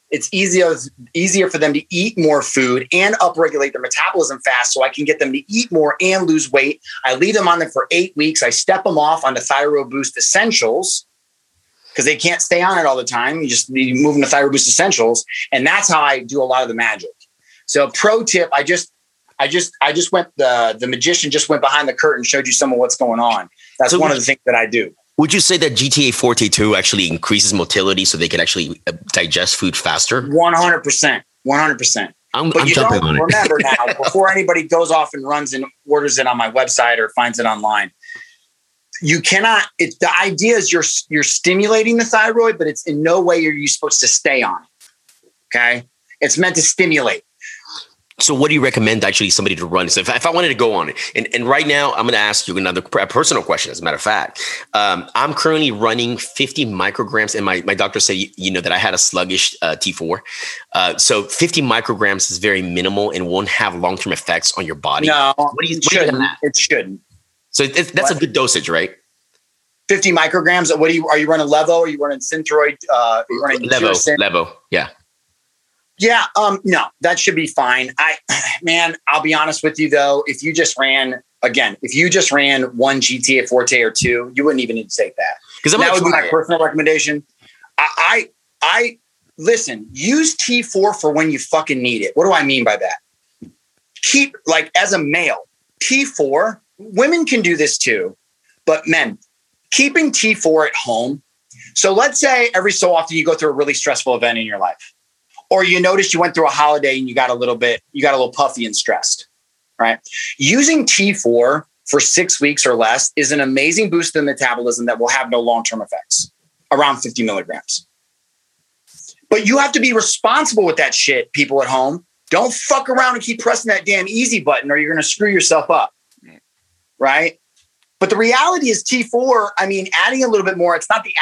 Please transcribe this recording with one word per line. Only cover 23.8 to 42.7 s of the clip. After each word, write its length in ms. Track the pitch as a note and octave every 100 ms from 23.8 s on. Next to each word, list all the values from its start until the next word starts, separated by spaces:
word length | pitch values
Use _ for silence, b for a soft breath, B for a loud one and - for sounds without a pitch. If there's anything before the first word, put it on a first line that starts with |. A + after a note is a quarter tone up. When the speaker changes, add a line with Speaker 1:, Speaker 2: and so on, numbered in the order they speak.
Speaker 1:
That's 100 | B2+
Speaker 2:
So 80 | F3
Speaker 1:
one 120 | D#3
Speaker 2:
would 60 | C3
Speaker 1:
of 60 |
the 40 | C3
things 140 | C3+ B2+
that 80 |
I 120 | A#2 A2
do. 280 | A2+ F2+ - _ -
Speaker 2:
Would 160 | D3+
you 60 | G3
say 180 | - F3+
that 180 | D#3 G#2
G 120 | C3+
T 200 | D3 C3
A 40 |
Forte 360 | - B2 A#2 G#2
two 260 | - G#2+
actually 340 | F#2+ - G2+ E2+
increases 460 | E2 - G#2 -
motility 500 | G2+ E2 G2+ F#2+ F#2+
so 140 | F#2 D#2+
they 100 | E2
can 120 | E2+
actually, 400 | E2 F#2 D#2 - -
uh, 40 | E2 -
digest 420 | F2+ E2+ D#2+ F2+
food 220 | - - -
faster? 460 | E2+ D#2 - B2
Speaker 1:
One 320 | C#3 D#3 E3+
hundred 260 | E3+ F3 E3
percent. 420 | C#3+ - D3 A2 - _
One 160 | C3 C#3+
hundred 180 | D#3 B2
percent. 360 | B2+ A2+ F#2+ - _
Speaker 2:
I'm, 160 | C3 D#3+
Speaker 1:
But 120 | -
Speaker 2:
I'm 60 | C#3+
Speaker 1:
you 60 |
Speaker 2:
jumping 240 | E3+ - G2
Speaker 1:
don't 80 | D#2+
Speaker 2:
on 60 | D2
it. 40 |
Speaker 1:
remember 400 | - G#3+ F#3+ D3+
now, 260 | C3+ B2+ B2
Speaker 2:
<laughs> 80 | -
Speaker 1:
before 280 | C3 F#3+ F#3+
anybody 340 | F#3+ F3 E3+
goes 260 | D3+ E3 D#3+
off 240 | D#3+ D3
and 120 | C#3+ C3+
runs 260 | D3 C#3
and 140 | C3 C3+ - C#3+
orders 320 | D3 C#3+ C3+
it 80 | B2+
on 100 | A#2+
my 140 | A2+
website 480 | B2 B2+ - A#2+ A2+
or 120 | A2
finds 280 | - A#2+ A2+
it 80 | A2+
online, 460 | G#2+ G#2+ G#2+ F#2+ - B B B B B _ _ _ _ -
you 180 | D3+ D#3+
cannot, 460 | - F#3+ A3+ G#3+ - -
it, 160 | E3 -
the 100 | E3+ E3+
idea 360 | G3 E3 A3 A3+
is 160 | -
you're, 120 | E3+ C#3+ - -
you're 140 | D3+
stimulating 720 | C#3 - F3 F#3 G#3 A3 A3+ A#3
the 80 |
thyroid, 540 | A3+ A3 A3 A3+ A3+ E3
but 80 |
it's 200 | D#3+